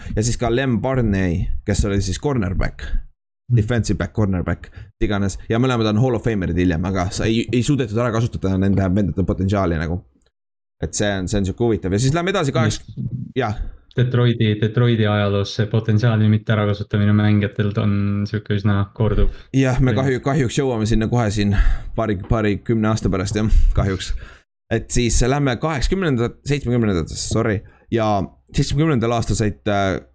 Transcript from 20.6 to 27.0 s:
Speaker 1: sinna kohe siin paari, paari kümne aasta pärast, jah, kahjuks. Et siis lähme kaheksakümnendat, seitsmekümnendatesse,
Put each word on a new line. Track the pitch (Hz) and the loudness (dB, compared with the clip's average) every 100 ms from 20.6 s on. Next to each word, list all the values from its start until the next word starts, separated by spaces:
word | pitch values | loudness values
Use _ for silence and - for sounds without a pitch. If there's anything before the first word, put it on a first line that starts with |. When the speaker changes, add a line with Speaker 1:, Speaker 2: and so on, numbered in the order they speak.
| 135 113 110 | 0 0 2
Speaker 1:
sinna | 110 110 | 2 2
kohe | 120 107 | 0 0
siin | 104 101 101 - - - - | 0 2 4 4 2 -2 -4
paari, | 110 95 | -2 -2
paari | - 117 107 95 | 0 0 2 0
kümne | - 113 110 | 0 0 2
aasta | 110 95 | 0 0
pärast, | 92 95 104 | -2 -2 -2
jah, | 110 - - | 4 6 6
kahjuks. | - 98 95 - - - - _ _ - | 4 0 -2 -4 -8 -10 -20 _ _ -6
Et | 110 - | -6 -2
siis | 123 117 - | 0 2 2
lähme | 123 143 139 117 | 2 2 0 -2
kaheksakümnendat, | 156 139 - 190 170 120 117 - | -4 -2 -2 -2 0 0 -2 -4
seitsmekümnendatesse, | - 143 120 123 107 87 | -4 -4 -2 0 0 0